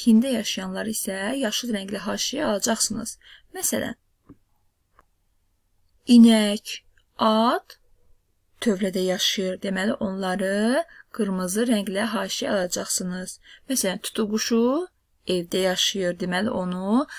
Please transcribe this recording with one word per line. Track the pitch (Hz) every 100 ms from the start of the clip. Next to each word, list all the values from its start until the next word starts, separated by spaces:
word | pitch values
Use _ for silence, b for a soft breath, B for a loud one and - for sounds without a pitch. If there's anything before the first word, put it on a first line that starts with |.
hində | 240 220 269
yaşayanları | 226 214 - 190 185 202
isə | 214 - 190 202
yaşıl | 269 214 - 240
rənglə | 208 190 196 196
haşiyə | 202 - - 208
alacaqsınız. | 202 - 220 - 220 226 - B B B
Məsələn, | 370 - 233 - - _ _ - - _ _ _ _ _ _ _ _ _ _ _ _ _ _ _ _ -
inək, | 240 233 220 208 208 - - _ _ _ -
at | 220 220 233 339 - - _ _ _ - _ _ _ -
tövlədə | 240 190 196 185
yaşayır. | 185 175 - - 185 185
Deməli, | 202 190 202 -
onları | 190 190 190 185 190 202 220 285 339 B -
qırmızı | - 202 185 180 202 240
rənglə | 214 196 190 220
haşiyə | 214 190 - -
alacaqsınız. | 185 180 196 196 - 185 185 180 - B B
Məsələn, | - 262 190 185
tutuquşu | - - 208 214 - 226 240 294 359 _ _ _ -
evdə | 185 175 190
yaşayır. | 185 180 - 196 175 175
Deməli, | 180 180 214
onu | - 180 180 196 233 311